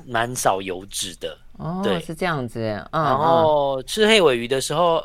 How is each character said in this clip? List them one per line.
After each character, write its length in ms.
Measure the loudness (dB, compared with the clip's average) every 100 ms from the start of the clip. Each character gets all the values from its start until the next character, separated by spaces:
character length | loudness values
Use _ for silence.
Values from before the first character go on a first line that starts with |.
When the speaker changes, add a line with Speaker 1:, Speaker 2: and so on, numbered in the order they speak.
| -6
Speaker 1:
蛮 300 | -2 -2 0
少 260 | 0 0
油 240 | -4 -8 -10
脂 280 | -10 -10 -8
的。 180 | -12 -12 -20 -12
Speaker 2:
哦， 220 | -8 -4
Speaker 1:
对。 160 | -2 -2
Speaker 2:
是 140 | -4
这 120 | -6 -4
样 200 | -4 -6
子， 140 | -6 -6 -6 -6
嗯， 100 | -2
Speaker 1:
然 160 | 0 2
后 640 | 2 4 4 2 0 -2
吃 220 | -6 0 4
黑 140 | 6
尾 160 | 6 4
鱼 100 | 0
的 140 | -2
时 120 | 0
候， 220 | 0 2 2